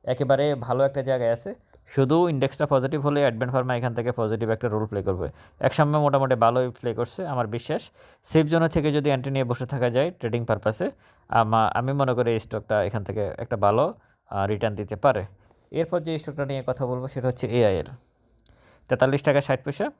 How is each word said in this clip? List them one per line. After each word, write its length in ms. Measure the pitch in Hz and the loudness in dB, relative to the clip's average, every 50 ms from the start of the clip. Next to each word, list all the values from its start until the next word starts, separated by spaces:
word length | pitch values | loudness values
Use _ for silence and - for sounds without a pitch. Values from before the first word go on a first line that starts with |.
| - | -2
একেবারে 400 | - 127 - 143 127 135 135 143 147 143 | -4 -2 -2 2 2 4 4 4 0 0
ভালো 260 | 127 113 127 120 127 139 | -2 -2 -2 0 2 2
একটা 140 | 135 139 143 127 135 | 2 0 -2 -2 -2
জায়গায় 240 | 131 127 120 117 117 | -2 0 2 0 0
আছে, 140 | 117 - 294 - _ _ _ _ _ _ - - | -2 -4 -14 -14 _ _ _ _ _ _ -4 0
শুধু 240 | 139 135 127 156 165 175 175 156 | 0 2 4 4 4 4 2 2
ইন্ডেক্সটা 320 | 135 135 139 - - 151 - 143 | 0 -2 -2 0 -4 0 2 2
পজিটিভ 260 | 131 123 135 143 147 135 | 2 2 0 -2 -2 0
হলে 120 | 147 147 147 143 | 0 2 2 2
অ্যাডভেন্ট 260 | 127 113 110 127 123 127 | 2 2 0 -4 -2 0
ফার্মা 200 | 131 123 127 127 120 | -2 0 0 -2 -2
এখান 140 | 120 123 113 | -2 -2 -2
থেকে 140 | 120 113 123 | -2 -4 -2
পজিটিভ 360 | 117 - 113 107 110 107 113 110 110 | -2 0 0 -2 0 -2 0 -2 -2
একটা 120 | 107 - 117 107 | -2 -2 -2 -2
রোল 120 | 107 107 107 | -2 -2 -2
প্লে 80 | 107 101 92 | -4 -2 -2
করবে। 200 | 98 92 90 87 71 - - - - _ _ - | -2 -2 -2 -4 -6 -8 -12 -20 -20 _ _ -2
এক 60 | 131 - | 0 2
সময় 240 | - 151 147 151 151 147 | 2 2 2 2 2 2
মোটামুটি 300 | 143 135 139 135 131 127 | 2 2 2 2 2 2
ভালোই 320 | 117 117 113 120 127 127 123 117 - | 4 4 4 4 2 0 0 -4 -6
প্লে 120 | - 123 113 110 | -6 -4 -2 -2
করছে, 220 | 120 - - - 185 - 139 | -4 -6 -6 -10 -6 -4 -2
আমার 140 | 123 117 104 110 | -2 -2 -2 -4
বিশ্বাস 260 | 117 - - 151 - - - _ _ - - - _ _ | -8 -4 -4 -6 -6 -6 -10 _ _ -20 -20 -20 _ _
সেফ 180 | - - 160 156 151 | 2 2 2 4 4
জোনে 180 | 165 165 165 156 - | 2 2 2 2 2
থেকে 140 | 165 143 151 143 | 0 0 2 0
যদি 120 | 151 139 147 | 2 2 2
এন্ট্রি 220 | 139 127 123 139 139 | 0 0 -2 -4 -2
নিয়ে 100 | 135 131 120 | -2 0 -2
বসে 140 | 120 120 127 - 139 | -2 -4 -4 -6 -2
থাকা 140 | 131 123 120 | -2 0 0
যায় 200 | 117 127 147 175 180 _ | 2 2 0 0 -4 _
ট্রেডিং 220 | - 113 110 120 113 110 | -4 -4 -2 -2 0 0
পারপাসে, 380 | 110 101 - 104 107 - 180 285 - _ _ _ _ _ _ - | -2 0 0 -2 -2 -2 -6 -6 -6 _ _ _ _ _ _ 0
আমা-, 400 | - 117 113 107 113 113 110 98 - 113 | 2 2 4 4 4 2 2 2 0 -2
আমি 120 | 120 135 139 | -2 -2 0
মনে 200 | 143 139 127 123 | 0 0 0 2
করি 120 | 120 120 117 113 | 2 2 0 0
এই 40 | 110 | -2
স্টকটা 360 | - - - 107 - - 110 107 92 | -2 -4 -8 -8 -4 0 0 0 0
এখান 140 | 101 107 110 98 | 0 -2 -4 -6
থেকে 200 | - 101 107 101 95 - - 117 | -4 -4 -4 -4 -4 -6 -8 -6
একটা 140 | - 120 101 104 | -6 -2 2 4
ভালো, 180 | 101 104 117 147 185 226 - _ _ _ _ _ _ | 4 4 4 2 0 -2 -8 _ _ _ _ _ _
আহ, 140 | - 101 98 101 | -4 -2 0 0
রিটার্ন 220 | 107 101 113 110 104 101 | 0 -2 -2 -2 -2 -4
দিতে 160 | 104 95 107 | -6 -8 -6
পারে। 280 | 95 - 139 123 104 92 - - _ _ _ _ _ _ _ | 2 2 2 2 2 -4 -8 -14 _ _ _ _ _ _ _
এরপর 280 | - 147 165 160 180 175 156 | -4 -4 -4 -2 -4 -4 -4
যে 60 | 165 160 151 | -4 -6 -6
স্টকটা 220 | - 156 139 151 143 | -6 -8 -6 -6 -6
নিয়ে 160 | 135 143 135 127 - | -4 -4 -6 -4 -4
কথা 140 | 127 - 135 123 | -4 -4 -4 -4
বলবো 140 | 127 123 127 135 - | -4 -6 -6 -8 -6
সেটা 140 | 135 120 131 | -4 -2 -2
হচ্ছে 160 | 123 - - 107 113 | -2 -2 -4 0 2
এআইএল, 320 | 123 117 104 95 82 76 - - - _ _ _ _ _ _ _ _ _ _ _ _ _ _ _ _ _ - | 4 4 4 4 2 -4 -6 -12 -20 _ _ _ _ _ _ _ _ _ _ _ _ _ _ _ _ _ -4
তেতাল্লিশ 320 | 131 123 139 131 139 139 - | 2 2 4 2 2 2 2
টাকা 120 | 160 135 143 135 | 2 2 2 2
ষাট 120 | - 135 - - | 2 -2 -2 -2
পয়সা 200 | 143 139 - 202 294 - | -8 -6 -4 -6 -6 -6